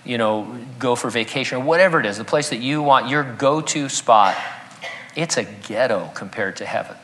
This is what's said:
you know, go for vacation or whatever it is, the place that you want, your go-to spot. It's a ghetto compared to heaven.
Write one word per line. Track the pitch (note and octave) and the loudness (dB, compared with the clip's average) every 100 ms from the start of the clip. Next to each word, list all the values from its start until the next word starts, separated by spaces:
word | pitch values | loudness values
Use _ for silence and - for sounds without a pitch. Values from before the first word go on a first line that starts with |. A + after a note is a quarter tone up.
you | - A#2+ | -4 0
know, | A2 G#2+ G#2+ A#2+ B2 B2 | 2 0 -4 -10 -14 -4
go | C3 A#2+ | 0 0
for | B2+ | 0
vacation | A2+ A2 C#3 B2+ B2+ | -2 -2 -2 -4 -2
or | |
whatever | C3+ E3 F#3 D#3+ | 0 4 6 4
it | A2 | 0
is, | G2+ | -4
the | |
place | A2+ D3+ C#3+ | -2 0 0
that | A#2+ | -4
you | B2+ D3+ | -2 0
want, | D3 C3 A#2 | 4 4 4
your | D3 | -2
go-to | C#3 A2+ C#3 D3+ D#3 D#3 C#3 | -2 0 2 2 -2 -4 -4
spot. | - - A2 G2 - - - - - - - - - | -4 6 6 6 2 -6 -12 -18 -16 -14 -14 -12 -6
It's | D#3+ - | -4 -2
a | |
ghetto | G#2 G#2 G2+ A2 B2+ G#2 D#2 | -4 -10 -8 -2 0 0 -2
compared | - G2+ G#2 G2 F#2+ | -12 -12 -6 -6 -6
to | G2+ | -6
heaven. | G#2+ G#2 - | -6 -6 -14